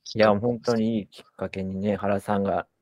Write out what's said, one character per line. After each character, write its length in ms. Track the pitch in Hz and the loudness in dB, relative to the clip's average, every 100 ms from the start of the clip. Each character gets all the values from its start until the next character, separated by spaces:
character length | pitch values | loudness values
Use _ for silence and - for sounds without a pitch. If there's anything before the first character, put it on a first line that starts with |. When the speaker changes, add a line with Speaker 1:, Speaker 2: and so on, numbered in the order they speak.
Speaker 1:
き 140 | - 110 | -6 2
っ 40 | |
か 60 | 107 | 4
け 60 | |
で 0 | |
す 0 | |
ね。 0 | |
Speaker 2:
い 0 | |
や、 40 | 101 | 4
本 220 | 120 120 | 0 -2
当 140 | 120 | 0
に 240 | 117 110 113 | 0 2 0
い 20 | |
い 60 | 98 | -4
き 160 | - | -12
っ 20 | - - | -20 -10
か 120 | 95 | -8
け 160 | 95 | -6
に 160 | 95 95 | -6 -4
ね、 160 | 104 98 | -2 0
原 240 | 98 101 | 0 -2
さ 160 | 104 104 | 0 0
ん 60 | |
が 240 | 98 87 - _ | 0 -2 -4 _